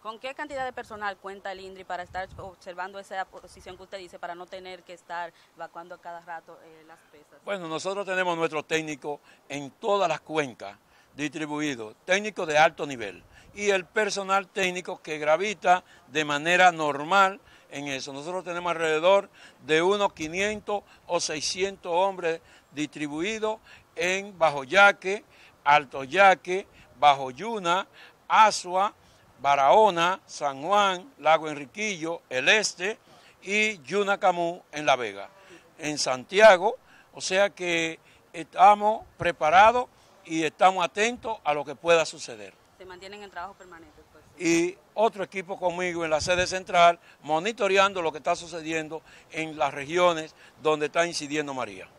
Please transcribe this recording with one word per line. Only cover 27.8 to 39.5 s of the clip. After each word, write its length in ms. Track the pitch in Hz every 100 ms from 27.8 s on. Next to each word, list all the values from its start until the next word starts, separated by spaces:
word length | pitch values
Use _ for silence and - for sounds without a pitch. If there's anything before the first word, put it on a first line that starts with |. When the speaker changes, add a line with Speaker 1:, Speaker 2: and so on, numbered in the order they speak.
| - - - _ _
Speaker 2:
Asua, 680 | 180 214 - 180 180 208 - _ _ _ _
Barahona, 800 | 139 143 135 190 214 170 170 190 _
San 380 | - 147 135
Juan, 500 | 151 208 196 180 190 _
Lago 280 | 147 160 156
Enriquillo, 760 | 143 135 - 214 185 160 170 _
El 220 | 127 147
Este 480 | 214 196 - 185 226 _ - - _
y 360 | 185 208 214 202
Yunacamú 800 | 127 196 196 196 196 175 170 180 _
en 140 | 151 151
La 100 | 131
Vega, 340 | 113 98 98 _ - - _ _
en 200 | 151 147
Santiago. 800 | 151 127 123 190 220 185 196 - _ - _
O 80 | -
sea 300 | - 185 202
que 480 | - 180 170 160 160 _ _ _
estamos 720 | 170 156 - 190 208 208 220 - _
preparados 680 | 170 - 156